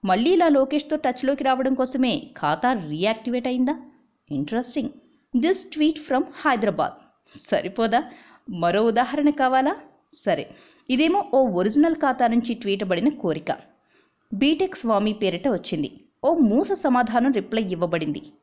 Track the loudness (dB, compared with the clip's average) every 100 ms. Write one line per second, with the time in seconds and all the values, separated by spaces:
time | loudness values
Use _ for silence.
0 | 2 2 4 4 4 4 2 0 -2 -4
1 | -2 -2 -2 0 0 0 0 0 -2 0
2 | 0 0 -6 -4 -2 0 0 -2 -4 -2
3 | -2 -2 -4 -4 -4 0 0 -2 -8 _
4 | _ _ _ -6 -4 -4 -4 -6 -6 -10
5 | _ _ _ 0 0 0 -4 0 0 0
6 | -2 -2 -2 -4 -2 0 0 0 -4 -4
7 | _ _ _ -20 -4 -2 -2 -2 0 0
8 | -2 -14 -20 -20 -14 -2 0 2 2 2
9 | 0 2 0 2 2 2 2 -2 -10 _
10 | _ -8 -2 -2 -4 -14 -20 _ _ 2
11 | 4 2 2 2 2 2 2 4 2 2
12 | 0 2 2 2 -2 -6 -4 -2 0 0
13 | 0 0 -4 -4 -4 -8 -8 _ _ _
14 | _ _ _ 0 0 2 -2 -4 -2 0
15 | 0 -2 -2 -2 -2 -4 -4 -6 -6 -8
16 | _ _ 0 2 4 2 0 -2 0 2
17 | 2 0 2 0 -2 -4 -4 -2 -2 -2
18 | -2 -6 -10 _